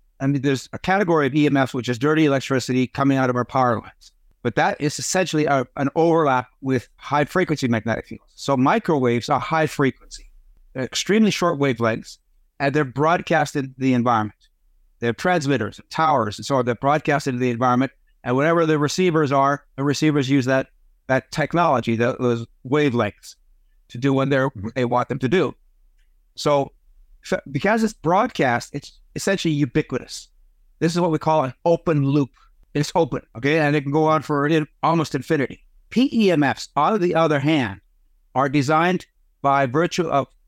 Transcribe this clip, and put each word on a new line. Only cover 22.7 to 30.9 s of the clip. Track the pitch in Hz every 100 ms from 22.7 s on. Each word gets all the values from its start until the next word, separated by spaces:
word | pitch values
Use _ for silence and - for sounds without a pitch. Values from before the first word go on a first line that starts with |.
| 151 147 117 104 - - - _ _ _ _ _
to | 123
do | 139
what | 135 135
they're, | 139 135 101 104
they | 131
want | 123 127 120
them | 139
to | 127
do. | 185 135 - _ _ _ _ _ _ _
So | - 151 143 139 - _ - - -
so | - - -
because | 139 196 220
it's | 220
broadcast, | - 156 185 226 - 135 117 -
it's | 143 - - _
essentially | - - 190 165
ubiquitous. | 143 139 - - 131 - - - _ _ _ _ -
This | 165